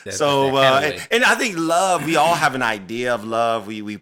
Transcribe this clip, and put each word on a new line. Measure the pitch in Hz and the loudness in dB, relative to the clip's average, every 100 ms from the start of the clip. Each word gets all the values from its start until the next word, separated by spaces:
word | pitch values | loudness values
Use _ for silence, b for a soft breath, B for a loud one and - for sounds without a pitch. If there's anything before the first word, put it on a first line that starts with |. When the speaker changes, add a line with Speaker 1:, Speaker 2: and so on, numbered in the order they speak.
Speaker 1:
That's | 101 95 | -12 -2
Speaker 2:
So, | 147 139 139 | 0 2 2
Speaker 1:
the | 135 | 4
Speaker 2:
uh, | 135 135 | 4 4
Speaker 1:
kind | |
of | 151 | 2
Speaker 2:
and, | 90 - | -4 -4
and | 226 | 0
I | 254 | 2
think | 233 262 170 | 2 -2 -4
love, | 165 170 190 175 147 | -2 0 2 0 0
we | |
all | 160 156 165 | 2 2 2
have | 151 | 0
an | 131 | 0
idea | 120 107 95 117 123 | -2 -4 -6 -6 -2
of | 120 | -4
love. | 107 113 117 113 101 | -2 -2 0 -2 -6
We, | 110 | -10
we, | 104 104 | -10 -12